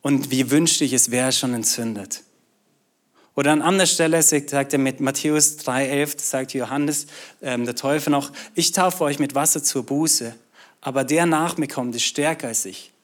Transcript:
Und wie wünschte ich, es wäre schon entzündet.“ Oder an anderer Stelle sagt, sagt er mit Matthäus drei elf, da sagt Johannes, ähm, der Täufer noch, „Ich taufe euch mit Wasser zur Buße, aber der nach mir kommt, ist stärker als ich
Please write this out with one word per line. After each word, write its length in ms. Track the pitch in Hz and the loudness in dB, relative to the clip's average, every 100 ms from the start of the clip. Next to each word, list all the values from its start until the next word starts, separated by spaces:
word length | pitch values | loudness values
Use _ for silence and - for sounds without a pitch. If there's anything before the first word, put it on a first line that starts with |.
Und 300 | 139 139 - | 2 0 2
wie 180 | 131 127 | 0 4
wünschte 340 | 143 165 - | 4 4 2
ich, 80 | 139 | 2
es 200 | 127 - | 2 2
wäre 180 | 123 131 | 2 2
schon 240 | 127 131 | 0 0
entzündet.“ 720 | 120 104 - 117 104 95 - - _ _ _ _ _ _ _ _ _ _ - | -2 -2 -2 -4 -6 -10 -12 -14 _ _ _ _ _ _ _ _ _ _ -2
Oder 160 | 139 | 2
an 100 | 151 | 4
anderer 240 | 151 190 175 | 4 4 2
Stelle 340 | - 165 165 | 2 2 4
sagt, 260 | 156 151 143 | 4 2 0
sagt 220 | 139 139 | -2 0
er 80 | 143 | 0
mit 180 | 135 131 | 0 0
Matthäus 580 | 135 135 151 151 147 - | -2 0 0 2 2 0
drei 300 | - 127 135 | -4 -2 0
elf, 300 | 139 147 - | 0 -2 -4
da 60 | |
sagt 300 | - 135 131 | -4 -4 -4
Johannes, 540 | 135 117 139 147 143 - - - - | -6 -4 -2 0 -2 -6 -18 -20 -12
ähm, 240 | 135 123 120 | -6 -4 -4
der 100 | 120 | -4
Täufer 340 | 135 151 147 | 0 0 2
noch, 220 | 143 139 - - - | 0 0 -14 -6 -2
„Ich 160 | 175 | 0
taufe 320 | - 185 180 | 2 0 2
euch 160 | 151 143 | -2 0
mit 160 | 143 135 | 0 0
Wasser 260 | 156 156 | 0 0
zur 240 | 143 135 117 | -2 -4 -2
Buße, 480 | 139 - - 117 117 _ _ - _ | 0 2 0 -2 -12 _ _ -20 _
aber 240 | - 135 | -4 -2
der 220 | 135 156 170 | 0 2 4
nach 320 | 156 165 - | 2 0 -2
mir 100 | 143 | -4
kommt, 260 | - 123 | -4 -6
ist 80 | 117 | -2
stärker 460 | - - 147 160 127 | -4 0 -2 -2 -4
als 160 | 113 | -4
ich 280 | - - - _ | -6 -12 -18 _